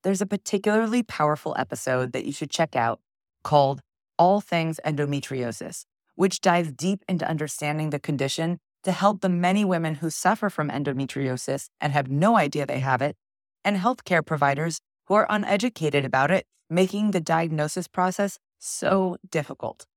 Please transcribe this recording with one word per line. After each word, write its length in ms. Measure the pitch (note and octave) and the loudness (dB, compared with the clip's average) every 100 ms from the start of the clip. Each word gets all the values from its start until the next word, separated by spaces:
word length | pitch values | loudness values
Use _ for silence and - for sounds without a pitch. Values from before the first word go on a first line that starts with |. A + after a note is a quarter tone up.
There's 180 | F#3+ F#3+ | 0 -2
a 60 | G3+ | -2
particularly 760 | G3+ - G3+ G#3 G#3+ A3+ B3 | -4 -2 -2 2 2 2 0
powerful 520 | A3+ - D3+ D3 D#3 - | -2 0 0 0 -4 -4
episode 540 | C3 - - B2+ B2+ | -6 -6 -2 -2 -2
that 120 | B2+ | -4
you 80 | - | -6
should 180 | C#3 D#3 | -8 -6
check 260 | - E3 C3 | -2 0 2
out 240 | A#2 A2+ _ _ _ _ | 0 -2 _ _ _ _
called 380 | - D3 C#3 C#3 _ _ _ - | 2 4 4 0 _ _ _ 4
All 220 | F3 G3+ | 4 4
Things 400 | - E3+ D#3+ D#3+ | 0 -2 0 -2
Endometriosis, 1000 | D#3 D3 C#3+ C#3+ - C3+ A#2+ A#2 E2 - - _ _ | -4 -2 0 -2 -4 -4 -4 -6 -10 -14 -18 _ _
which 260 | - F#3+ - | 0 0 2
dives 320 | F#3 F3 E3 | 2 2 0
deep 320 | C3 F3+ G3 - | -4 -2 -2 -2
into 200 | F3 - | -2 -2
understanding 640 | D#3+ D3+ - D3 D#3 D#3 | -2 -4 -4 -4 -2 -2
the 80 | C#3+ | -4
condition 600 | - C#3 C3+ - E3 F3 _ _ | -2 -2 -2 -2 -2 -4 _ _
to 80 | - | -4
help 280 | F3 G3 G3+ | 2 2 2
the 80 | F#3+ | 0
many 360 | F3 F3 G3 | 2 2 2
women 320 | G3+ F3 E3 D3 | 2 0 0 -2
who 140 | D#3+ | -4
suffer 380 | - F#3 A3 G#3 | 0 0 2 -2
from 220 | - D3 | -2 -4
endometriosis 960 | C#3+ D3 C3 C3+ C#3 C3+ B2+ - C#3 - _ | -2 -4 -4 -4 -4 -2 -4 -4 -6 -8 _
and 120 | D3 | -2
have 180 | C#3+ C3 | 0 0
no 260 | C#3+ G3 A3+ | 2 4 4
idea 300 | D3 D3 C3+ | 2 -2 -4
they 120 | C3 | -2
have 220 | C3+ B2+ | 0 0
it, 140 | C#3+ - _ _ _ _ | 0 -6 _ _ _ _
and 120 | G3 G3+ | -2 2
healthcare 480 | G#3 C4 - F3 | 0 -2 0 0
providers 560 | D#3 D#3 C#3 C#3 E3 D#3+ _ _ _ | 2 0 2 2 -2 -6 _ _ _
who 80 | |
are 120 | G#3 - | 2 4
uneducated 760 | G#3 - G3+ A#3+ - D#3 C#3+ | 0 0 0 0 0 0 2
about 260 | C3+ C3 C#3+ | 2 2 2
it, 160 | F#3 - _ _ | 2 -2 _ _
making 400 | E3 F#3+ G3+ G#3+ | 2 2 2 0
the 100 | F3+ | 0
diagnosis 680 | D#3 E3 E3 D#3 D3+ - F3 | 0 0 0 -2 -2 -4 -6
process 500 | - F#3 F#3 G3+ - _ _ | 0 0 0 -4 -4 _ _
so 580 | - - - F#3+ F#3+ - F#3 | -12 -4 0 2 0 -4 -4
difficult. 580 | E3 C#3 - - - - | -4 -4 -8 -10 -10 -20